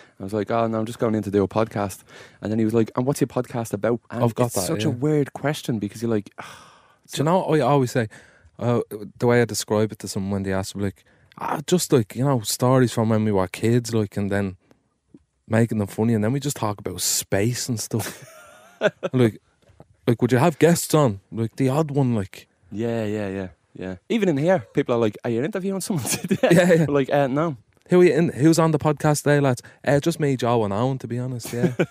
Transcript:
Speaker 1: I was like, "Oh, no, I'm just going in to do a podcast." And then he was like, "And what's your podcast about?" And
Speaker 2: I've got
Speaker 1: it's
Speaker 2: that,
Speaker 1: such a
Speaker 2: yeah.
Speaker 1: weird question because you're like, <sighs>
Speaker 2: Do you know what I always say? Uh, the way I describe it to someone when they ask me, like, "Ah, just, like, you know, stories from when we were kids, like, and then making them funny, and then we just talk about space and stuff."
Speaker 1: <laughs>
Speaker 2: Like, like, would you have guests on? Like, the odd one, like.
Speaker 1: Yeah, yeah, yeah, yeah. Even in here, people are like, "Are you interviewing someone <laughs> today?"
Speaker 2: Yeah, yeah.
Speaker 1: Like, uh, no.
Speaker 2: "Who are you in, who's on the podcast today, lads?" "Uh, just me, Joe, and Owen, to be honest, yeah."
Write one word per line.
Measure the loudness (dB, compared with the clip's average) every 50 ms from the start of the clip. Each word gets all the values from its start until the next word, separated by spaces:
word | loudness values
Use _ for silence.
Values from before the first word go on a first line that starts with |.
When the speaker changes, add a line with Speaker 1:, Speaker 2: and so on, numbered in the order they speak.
| -20 _ _ -12
Speaker 1:
I | -10
was | -4 -4
like, | -4 -2 0
"Oh, | 0 0 0
no, | 0 0 -2
I'm | -4
just | -4 -4
going | -2 -2 0 0
in | 0
to | -2 0
do | 2 2 2
a |
podcast." | 2 0 -2 -2 -2 -2 -4 -4 -4 -6 -12 -20 -20 -20 -20 -20 -20 -20 -10
And | -6 -4
then | -2
he | 0 0
was | 2 2
like, | 2 0 0 -2
"And | -4 -2
what's | -2 0 -2
your | -2
podcast | -2 -2 -6 -6 -4 -6 -8 -6 -6 -6
about?" | -2 -2 -2 -2 -2 _ -10
And | -4 0 0
Speaker 2:
I've | 0 2
got | 0 -2
Speaker 1:
it's | 0 0
Speaker 2:
that, | -2
Speaker 1:
such | -2 -2 -2 -2 -2
a | -2
Speaker 2:
yeah. | -2
Speaker 1:
weird | 0 0 0 0 0 0 -2 -6
question | -6 -4 -4 -4 -4 -4 -4 -4
because | -4 -4 -6 -8 -6
you're | -4 -2
like, | -2 -2 -2 -6 _
<sighs> | -18 -18 -18 -18 -20 -20 -20 -20 _ _ _ _ _ _ -10
Speaker 2:
Do | -4 -2
you | 0
know | 2 2 2
what | 2 2 0 2
I |
always | 4 4 4 2 2 0
say? | 0 -2 -4 -4 -8 -18 -20 _ _ _ _ _ _
Uh, | -6 -2 0 0 0 -2 -4 -10 -14 -14 -14 _ -2
the | 2
way | 4 4 4
I | 2
describe | 2 -2 -6 -2 0 2 2 2 0
it | -4 -10
to | -12
someone | -8 -6 -6 -4 -4
when | -4 -4 -2
they | -2 -2
ask | -2 -4 -6 -6
me, | -4 -4
like, | -4 -6 _ _ _ _ _ _ _ -14
"Ah, | -10 -8 -6 -6 -6 -2
just, | 0 0 0 2 2 2
like, | 2 2 0 -4
you | -2 0
know, | 0 0 0
stories | -2 -4 -4 0 2 4 4 4 4 2
from | 2 0 0 2
when | 2 2 2
we | 2
were | 2 0 0 -2
kids, | -4 -2 0 2 2 2 0 0 -2
like, | -2 -2 -2 -4
and | -4 -4 -2
then | -2 -2 -2 -4 -8 _ _ _ _ _ _ _ _ _ _ _ _ -20 _ _ _ _ _
making | 0 2 2 2 2 0
them | -4 -4 -4
funny, | -2 -2 0 0 2
and | 0 0
then | 0 -2
we | -2
just | -4 -6 -6
talk | -4 -4 -4 -4 -6
about | -10 -10 -8 -6
space | -4 -4 -4 -4 -4 -2 0 0 0 0 -2 -4 -6 -6
and | -6 -6
stuff." | -6 -6 -6 -6 -6 -6 -10 -14 -20 -20 -20
Speaker 1:
<laughs> | -20 -20 -20 -20 -20 -20 -20 _ -2 -2 -2 -2 -2 -10 -4 0
Speaker 2:
Like, | 2 2 2 0 -4 _ _ _ _ _ _ _ _ -20 _ _ _ -2
like, | -2 0 0
would | 2 2 2
you |
have | 4 4 2 4 4
guests | 4 4 4 2 0 2 2
on? | 4 4 2 0 -4 _ -12
Like, | -6 -6 -6 -6 _
the | -2 -2 0
odd | 0 0 -2 -2
one, | 0 0 0 0 0
like. | -2 -4 -6 -12 -20 -20 _ _ _ _ -12 -8
Speaker 1:
Yeah, | -6 -4 -4 -4 -4 -4
yeah, | -4 -4 -4 -6 -6
yeah, | -6 -8 -8 -10 -12 _ _ _ -16
yeah. | -12 -10 -10 -12 -12 _ -4
Even | -2 0 0 0
in | 0
here, | 0 2 2 0 0 -2 _ -4
people | -4 -2 0 0
are | 0
like, | 0 0 -2 -4 -6
"Are | -4
you | -2 -2 -4
interviewing | -4 -4 -6 -6 -4 -6 -6
someone | -4 -4 -4 -4 -2
<laughs> |
today?" | -4 -6 -6 -4 -4 -2 2 4 6
Speaker 2:
Yeah, | 6 6 8 6 6
yeah. | 4 4 2
Speaker 1:
Like, | 2 0 0 2
uh, | 2 2 2
no. | 2 0 0 0 -2 -4 -8 _ _ _ _ _ 2
Speaker 2:
"Who | 4 6
are | 6
you | 6 6
in, | 4 2 0
who's | 0 2 4 4 6 6
on | 4 4
the | 2
podcast | 2 2 0 0 2 2 0 0 2 2
today, | 2 2 4
lads?" | 4 2 0 -2 -6 -20 -16 _ 0
"Uh, | 2 2 2
just | 2 0 -2 0
me, | 0 0 0
Joe, | 0 0 2 2 2 2
and | 0 0
Owen, | 0 0 -2 -2 -4
to | -6
be | -8 -6
honest, | -6 -6 -6 -8 -10 -10 -8 -4
yeah." | -2 -2 -2 0 0 -4 -2